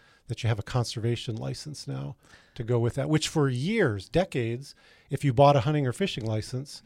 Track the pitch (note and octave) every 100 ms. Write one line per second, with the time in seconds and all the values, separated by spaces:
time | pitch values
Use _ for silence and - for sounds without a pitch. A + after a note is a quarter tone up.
0 | _ _ - - A2 G#2+ - B2+ A2+ A#2
1 | A2+ A#2 - A2+ C3+ B2+ D3+ - - C3+
2 | C#3+ - _ - _ - A#2 A#2+ A#2+ C#3
3 | D3 D3+ - D#3+ C#3 B2 D#3+ A3+ D3 G2+
4 | - D#3 F#3+ C3+ A2+ B2 C#3 - _ -
5 | _ C#3+ C#3+ A#2 C#3+ C#3 B2+ D3+ C3 -
6 | G3 - A2 A2 - B2+ C#3+ -